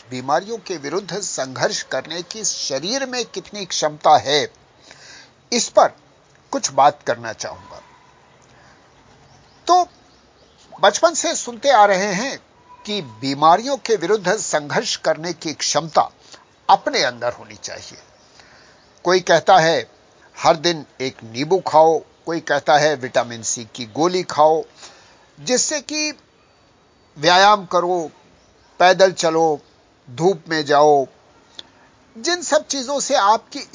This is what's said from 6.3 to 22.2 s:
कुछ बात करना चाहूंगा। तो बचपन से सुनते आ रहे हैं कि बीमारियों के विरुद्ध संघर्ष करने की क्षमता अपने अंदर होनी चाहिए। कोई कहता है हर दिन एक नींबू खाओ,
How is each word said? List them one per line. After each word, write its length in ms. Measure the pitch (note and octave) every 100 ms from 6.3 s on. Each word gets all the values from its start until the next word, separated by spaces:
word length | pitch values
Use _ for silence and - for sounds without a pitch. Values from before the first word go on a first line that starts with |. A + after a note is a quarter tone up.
| _ _
कुछ 200 | - -
बात 280 | C3+ D3 C#3+ -
करना 260 | A#2 A#2
चाहूंगा। 480 | G#2 - - - - - _ _ _ _ _ _ _ _ _ _ _ _ _ _ _ _ _ -
तो 200 | F4+ F4 _ _ _ _ _ _ _ _ -
बचपन 320 | F#3+ G#3 E4
से 220 | D#4 E4 D4+
सुनते 340 | - A#3 C#4
आ 160 | A#3 G3+
रहे 280 | F#3 G#3
हैं 260 | F#3 C4 E3+ _ _ _ - -
कि 160 | G#3
बीमारियों 760 | C#3 G#2+ C3+ C#3 D#3 F#3 B3 C4
के 180 | - G#3
विरुद्ध 420 | E3 G#3+ F3 A3
संघर्ष 580 | - D#3 D3 F#3 A#3+ -
करने 380 | F3 D3+ E3+
की 200 | E3 D#3+
क्षमता 560 | C#3 - D3 D#3+ D3 - - _ - _ _ -
अपने 340 | G3 - B3
अंदर 300 | C3+ A#2+ A#2+
होनी 220 | A#2+ G#2+ G#2
चाहिए। 420 | - F2+ - - - _ _ _ - - - _ _ _
कोई 160 | F3 F#3
कहता 380 | F3+ E3 - F#3
है 340 | D#3+ D3+ - _ _ _ _ -
हर 160 | D3 E3
दिन 300 | E3+ D#3+ B2+ -
एक 160 | C3 -
नींबू 360 | A2+ A#2 D3+ F#3
खाओ, 400 | - D3+ D#3+ D3+ - _